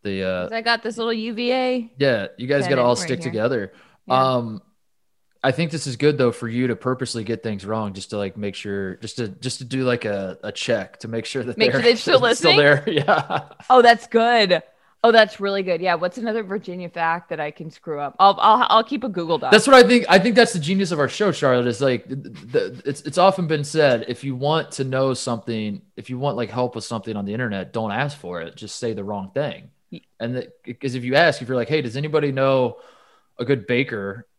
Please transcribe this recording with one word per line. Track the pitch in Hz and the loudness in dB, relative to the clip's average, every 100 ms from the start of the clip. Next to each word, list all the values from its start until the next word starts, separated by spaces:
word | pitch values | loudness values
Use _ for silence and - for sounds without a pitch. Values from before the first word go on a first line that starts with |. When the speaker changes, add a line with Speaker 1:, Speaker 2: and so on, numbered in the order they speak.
Speaker 1:
the, | 104 95 | -6 -4
uh, | 92 92 | -4 -4
Speaker 2:
'Cause | 90 | -4
I | 226 | -4
got | 226 233 | -2 -2
this | 226 226 | -4 -6
little | 226 | -4
U | 226 220 | -4 -6
V | 220 240 | -4 -2
A | 254 254 254 233 - | 0 0 -2 -6 -2
Speaker 1:
yeah, | 139 117 98 - | 0 0 -4 -8
you | 123 | -2
guys | 143 | 0
gotta | 135 131 | 2 2
Speaker 2:
pennant | 123 | 4
Speaker 1:
all | |
Speaker 2:
right | 120 | 2
Speaker 1:
stick | - 123 | -2 -6
Speaker 2:
here. | 123 | -4
Speaker 1:
together. | 110 113 127 95 _ _ _ - | -2 -2 -2 -6 _ _ _ -2
Speaker 2:
Yeah. | 131 131 127 | 2 2 0
Speaker 1:
Um, | 117 107 _ _ _ _ _ _ _ _ | -4 -10 _ _ _ _ _ _ _ _
I | 135 | -2
think | 127 165 | 0 -2
this | 151 143 | -4 -8
is | 117 | 0
good | 147 143 | 0 2
though | 123 | 0
for | 113 117 | 0 -6
you | 120 127 | -2 -2
to | 110 | -2
purposely | 127 127 123 117 | -4 -4 -4 -6
get | 104 110 | -6 -6
things | 113 104 95 | -4 -8 -6
wrong, | 110 104 | -6 -6
just | 95 - | -8 -10
to, | 104 | -6
like, | 101 98 | -6 -6
make | 104 | -8
sure, | 95 104 98 95 92 | -8 -8 -6 -6 -8
just | 110 - | -12 -8
to, | 113 | -8
just | 95 127 - | -8 -10 -10
to | 127 | -8
do, | 131 | -2
like, | 127 120 110 | 0 0 -2
a, | 101 95 90 | -4 -6 -10
a | 104 | -12
check | 101 - 113 95 - | -8 -2 -2 -2 -12
to | 113 | -8
make | 113 113 | -8 -6
sure | 135 | -6
that | 123 - | -6 0
Speaker 2:
Make | 220 | 2
sure | 269 | 4
Speaker 1:
they're | 233 | 4
Speaker 2:
they're | 233 | 4
still | - 277 | 4 4
Speaker 1:
<laughs> | 240 | 4
still | - 165 | 2 4
Speaker 2:
listening? | 151 | 6
Speaker 1:
there. | 143 143 - | 6 4 2
Yeah. | 151 143 165 - 160 - - - | -2 2 0 0 -6 -6 -20 4
Speaker 2:
Oh, | 254 | 6
that's | 240 233 - | 8 6 2
good. | 226 226 240 202 170 - _ _ _ | 2 4 4 4 2 -2 _ _ _
Oh, | 233 | 4
that's | 226 214 - | 6 4 0
really | 202 196 | -4 -4
good. | 185 170 | -2 -2
Yeah. | 180 170 | 0 0
What's | 180 214 | -2 -6
another | 226 220 | -6 -6
Virginia | 196 190 175 180 175 | -6 -8 -8 -10 -10
fact | 170 165 170 - | -4 -2 -2 -6
that | 160 | -8
I | 151 | -8
can | - 143 | -8 -16
screw | - - 147 | -14 -10 -8
up? | 143 - | -8 4
I'll, | 196 196 | 4 6
I'll, | 214 220 247 | 4 4 4
I'll | 220 | 2
keep | 226 269 | 2 -6
a | 233 | -6
Google | 180 165 160 | -6 -2 -2
Doc. | 147 | 4
Speaker 1:
That's | 214 - | 4 8
what | 262 | 8
I | 240 | 10
think. | 240 - | 6 6
I | 185 | 4
think | 196 | 6
that's | 220 233 | 4 4
the | 180 | 2
genius | 147 190 185 | -2 0 0
of | 165 | 0
our | 135 | -2
show, | - 208 | 0 -2
Charlotte, | 147 139 123 123 | 2 2 2 0
is, | 110 | 0
like, | 135 120 - | 0 0 -4
th-, | 135 71 110 117 | -12 -12 -18 -4
th-, | 131 95 123 135 | -2 -2 -6 -8
it's, | 143 | -8
it's | 151 143 | -6 2
often | 185 190 165 | 2 2 -2
been | 156 | -2
said, | 147 160 147 120 110 | -2 2 4 2 -2
if | 120 | -8
you | 139 | -8
want | 127 143 160 147 | -4 0 0 -2
to | - | -6
know | 135 131 135 | -4 0 0
something, | 127 - 117 110 113 107 98 _ - | -2 -4 -6 -6 -6 -6 -8 _ -20
if | 101 | -12
you | 123 | -6
want, | 139 117 | -4 -4
like, | 110 | -6
help | 113 123 | -4 -4
with | 113 | -6
something | - 117 113 104 | -8 -10 -8 -8
on | 98 | -6
the | |
internet, | 110 123 101 92 | -6 -6 -6 -6
don't | 117 110 | -6 -4
ask | 104 143 143 | -4 -4 -6
for | 90 87 | -10 -10
it. | 82 - | -10 -14
Just | 107 - | -16 -8
say | 120 | -6
the | 104 | -6
wrong | 98 104 95 | -8 -8 -6
thing. | 135 147 - - _ _ | -6 -6 -8 -18 _ _
Speaker 2:
Y- | - _ _ | -20 _ _
Speaker 1:
And | 117 127 | -8 -6
that, | - _ - 120 | -8 _ -16 -8
'cause | 139 | -6
if | 127 | -6
you | 123 135 | 0 4
ask, | 170 143 | 4 2
if | 120 | -4
you're | 127 | -4
like, | 117 | 0
"Hey, | 156 | -2
does | 127 117 | -2 -6
anybody | 151 151 147 | -2 0 0
know | 135 135 135 123 - - _ _ _ _ - | 0 2 2 0 -4 -20 _ _ _ _ -10
a | |
good | 123 135 98 | -2 -2 0
baker | 123 139 110 98 107 - | -2 -2 -6 -8 -10 -16